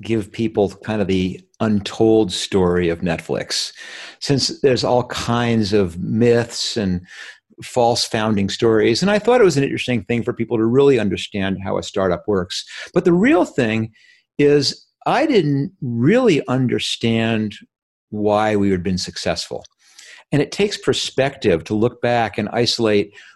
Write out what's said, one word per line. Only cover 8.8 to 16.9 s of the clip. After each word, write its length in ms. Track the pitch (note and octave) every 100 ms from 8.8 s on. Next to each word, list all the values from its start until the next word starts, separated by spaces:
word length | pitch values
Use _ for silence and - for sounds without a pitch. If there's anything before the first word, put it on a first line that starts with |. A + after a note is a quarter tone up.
| G#2+ A#2
And 80 | F#3+
I 80 | G#3
thought 240 | G#3 B3
it 20 |
was 140 | F#3+ C#3
an 40 |
interesting 400 | C#3 A#2+ - A#2+
thing 180 | - A#2+
for 100 | A#2
people 240 | A#2 A2+ A#2+
to 80 |
really 340 | A2+ C3 C#3 B2
understand 600 | G#2 F#2 - G2+ G2 F#2+
how 140 | G2 G2
a 60 |
startup 440 | F#2+ G2+ F#2+ F2 -
works. 380 | G2 F2+ - - - -
But 100 | F3
the 80 | F3+
real 320 | E3+ A#3+ F4
thing 480 | D#4+ - A2+ A2 A2+ _ _ _ _ -
is 440 | C#3+ D3 C#3 - _ _
I 220 | - G#3 D#4
didn't 440 | A#3 D3 C#3 C#3 -
really 580 | B2+ A#2 C3 A#3+ B3 C#3+ -
understand 1040 | B2+ B2 A2 -